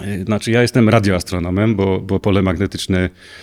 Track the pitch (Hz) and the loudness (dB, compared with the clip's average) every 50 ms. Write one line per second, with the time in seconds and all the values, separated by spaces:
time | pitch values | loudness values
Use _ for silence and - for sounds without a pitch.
0 | - 101 101 90 95 104 107 104 - 113 110 120 123 117 - 127 113 107 117 113 | -10 -8 -6 -6 -4 -4 -4 -2 -2 0 2 2 2 2 4 4 4 4 4 4
1 | 98 101 92 87 - - 92 90 85 90 90 98 107 117 113 98 98 95 95 95 | 2 2 0 -2 -2 -4 -4 -4 -4 -2 -2 0 0 2 2 2 0 0 0 -2
2 | 98 98 98 92 - 107 95 98 92 92 90 82 101 90 - - - - 95 92 | -2 -4 -4 -2 0 0 2 2 2 2 0 0 -2 -4 -4 -6 -4 -2 0 0
3 | 90 87 - - - - - - | 0 -2 -4 -8 -20 -20 -20 -20